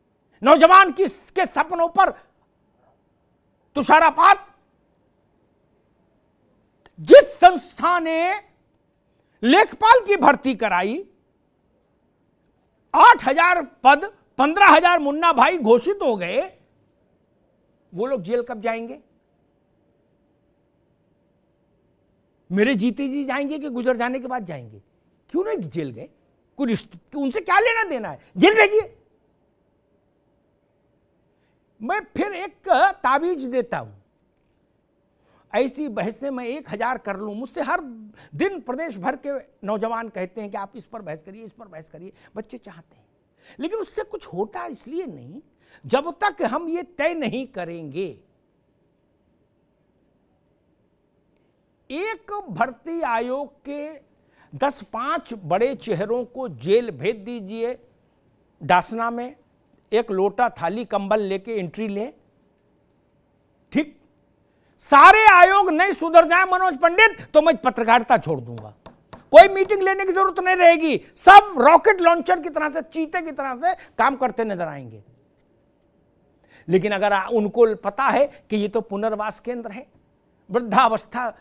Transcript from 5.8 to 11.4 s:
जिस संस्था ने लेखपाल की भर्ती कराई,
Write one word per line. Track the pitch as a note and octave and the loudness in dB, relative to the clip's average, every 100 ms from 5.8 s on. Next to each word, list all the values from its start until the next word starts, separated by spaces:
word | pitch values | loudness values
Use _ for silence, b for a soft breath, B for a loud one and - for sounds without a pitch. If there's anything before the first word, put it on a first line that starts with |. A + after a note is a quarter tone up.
| _ _ _ _ _ _ _ _ _ _ _ - | _ _ _ _ _ _ _ _ _ _ _ -12
जिस | D#3 C#4+ C#4 - | 8 10 10 4
संस्था | F4 F4 - - D#4+ F4 | 4 4 -4 -4 -2 0
ने | D#4+ D#4+ F4 G#4 - _ _ _ _ _ _ _ _ _ | -2 -2 -2 -4 -10 _ _ _ _ _ _ _ _ _
लेखपाल | A#3 E4+ G#4+ - A4 B4 G4+ | 4 4 4 0 4 4 4
की | G4+ | 2
भर्ती | C#4+ C#4 C4 G#3 | 2 2 -2 -4
कराई, | G#3+ F3+ G3 C#4+ G4+ _ _ _ | -4 -2 -4 -6 -10 _ _ _